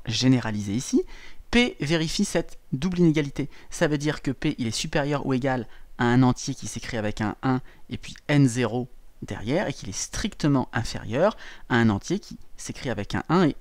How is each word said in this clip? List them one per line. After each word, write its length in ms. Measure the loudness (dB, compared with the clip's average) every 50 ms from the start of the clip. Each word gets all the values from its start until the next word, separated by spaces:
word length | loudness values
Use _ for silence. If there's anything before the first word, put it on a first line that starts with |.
| -4
généraliser 680 | -4 -2 4 6 6 6 6 4 0 -2 -2 -2 -2 -2
ici. 300 | -2 -2 2 2 2 2 2 -6 -14 -14 -14 -12 -14 -8 0
P 240 | 2 4 4 2 0 -4
vérifie 460 | -2 0 2 2 2 0 0 0 -2
cette 340 | 0 0 -2 -2 -2 -8 -16 -8 -6 -4
double 260 | -2 -2 -2 2 6
inégalité. 500 | 6 6 6 4 2 0 -2 -4 -6 -6 -6 -14 -16 -14
Ça 180 | -2 0 2 2
veut 100 | 2 2
dire 240 | 0 0 -2 0
que 100 | -2 -4
P, 240 | -4 0 0 -2 0 0
il 100 | -2 -2
est 40 |
supérieur 540 | -2 -2 -4 -2 0 0 0 2 0 -2 0
ou 80 | 0 0
égal 340 | 0 2 0 0 0 -2 -6 -10 -16 -16 -16 -4 0
à 80 | 2
un 180 | 6 6 8 6
entier 300 | 6 4 2 -2 -8 -6
qui 140 | -6 -8 -8
s'écrit 300 | -8 -8 -10 -6 -6 -4
avec 240 | -2 -2 -2 -2
un 140 | -2 -2 -2 -2
un 200 | -2 0 0 0 -2 -6 -18 -18 -12 -10
et 80 | -10 -10
puis 180 | -10 -12 -16 -16 _ 2
n 200 | 4 6 6 6
zéro 400 | 4 2 0 0 0 -2 -4 -4 -10 -18 -20 -20 -16 -14
derrière, 460 | -10 -10 -8 -8 -4 -2 -2 -2 -2 -2
et 60 | -6
qu'il 160 | -8 -10 -10
est 20 |
strictement 800 | -8 -8 -8 -8 -8 -6 -6 -6 -6 0 0 2 2 2 0 0 -4
inférieur 640 | -4 -4 -4 -8 -8 -8 -4 0 2 2 2 2 0 -12 -16 -16 -16 -6 0
à 60 | 2
un 140 | 4 6 4
entier 300 | 4 2 0 -2 -4 -4
qui 180 | -4 -8 -16 -16 -14 -14 -14 -12
s'écrit 320 | -10 -10 -10 -8 -6 -6
avec 260 | -4 -4 -4 -4 -4
un 80 | -4 0 2
un 180 | 4 6 6 4
et 80 | 2 0